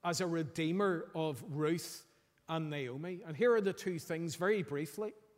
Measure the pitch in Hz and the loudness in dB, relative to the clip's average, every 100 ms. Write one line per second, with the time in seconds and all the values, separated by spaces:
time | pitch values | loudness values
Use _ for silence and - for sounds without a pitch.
0 | 170 170 180 165 160 - 160 180 202 170 | 0 0 2 2 0 0 0 2 2 2
1 | - 165 160 135 135 147 151 170 - - | -2 -2 -2 -2 -6 0 2 2 -2 -12
2 | - _ _ _ - 160 156 147 131 131 | -18 _ _ _ -4 -4 -2 -4 -4 -4
3 | 170 180 165 147 240 233 196 180 - 170 | -6 -8 -8 2 6 6 4 0 -2 -4
4 | - 160 170 - 180 214 175 143 156 - | -2 -4 -2 0 2 2 2 -2 -4 -4
5 | 214 - _ | -8 -8 _